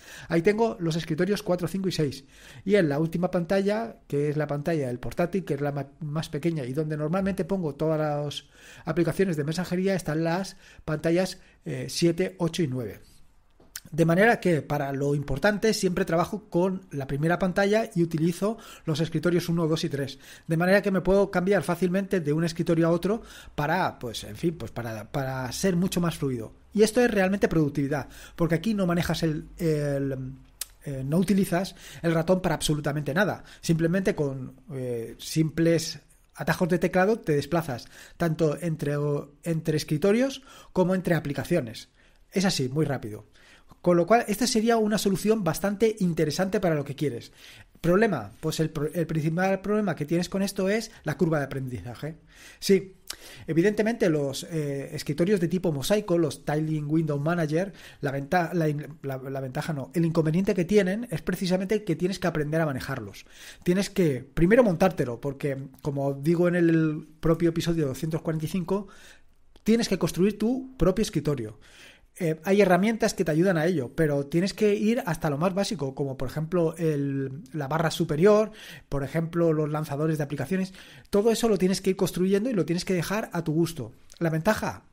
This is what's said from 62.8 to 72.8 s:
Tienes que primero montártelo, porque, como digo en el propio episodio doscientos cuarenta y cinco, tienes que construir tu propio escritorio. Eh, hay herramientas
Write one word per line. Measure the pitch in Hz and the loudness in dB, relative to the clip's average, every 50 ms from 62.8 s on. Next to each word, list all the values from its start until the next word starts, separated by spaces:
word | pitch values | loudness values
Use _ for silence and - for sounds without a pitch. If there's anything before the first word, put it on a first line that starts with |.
| - - 135 117 107 98 - - - - - - - - - - - | -6 -8 -8 -8 -8 -12 -14 -16 -20 -20 -20 -20 -20 -20 -16 -6 0
Tienes | 175 180 202 196 - | 0 2 2 0 -2
que | - 196 180 151 131 123 127 | 0 2 2 2 2 0 -4
primero | - - - 170 180 226 269 240 | -6 0 2 4 6 8 8 6
montártelo, | 202 170 156 196 190 - - 139 120 117 117 | 6 4 4 2 2 2 0 -4 -4 -4 -6
porque, | - 143 135 135 - 143 135 135 131 - - - - | -6 -8 -6 -4 -4 -4 -4 -4 -8 -12 -12 -8 -6
como | 151 143 139 139 139 139 | -4 -4 -2 -2 -2 -2
digo | 139 139 165 175 165 175 175 | -2 0 2 4 4 4 4
en | 175 | 4
el | 175 170 165 165 160 160 156 151 160 - - - - | 4 4 4 4 4 2 2 -2 -4 -10 -14 -10 -2
propio | - 160 165 165 170 165 | 2 2 2 4 2 0
episodio | 165 160 131 170 165 165 151 | 2 0 -2 -2 0 0 0
doscientos | 131 123 - 170 156 165 151 - | -2 -2 -4 -6 -4 -4 -4 -2
cuarenta | 170 156 156 156 | -2 -4 -2 -4
y | 151 | -4
cinco, | - 190 165 175 190 208 196 - - - - - - - - - _ _ _ - - - - | -4 -4 -4 -2 -4 -4 -4 -8 -16 -20 -20 -20 -20 -20 -20 -20 _ _ _ -20 -18 -6 2
tienes | 208 226 233 208 - | 2 2 4 2 0
que | 196 170 | -2 0
construir | 180 160 - 160 185 214 208 - | -2 -2 0 2 0 2 2 0
tu | 208 226 262 254 - - - | 0 0 0 -2 -6 -8 -2
propio | - 160 185 190 220 208 | 0 2 2 2 2 0
escritorio. | - - 151 - 151 147 123 110 107 107 - - - - - - - - - _ _ _ - | -2 -2 -2 -2 -2 -2 -4 -4 -10 -12 -16 -20 -20 -20 -20 -20 -20 -20 -20 _ _ _ -4
Eh, | 185 160 160 160 - | -2 -2 -2 -2 0
hay | 202 196 208 | 2 4 4
herramientas | 202 185 180 170 | 6 6 6 4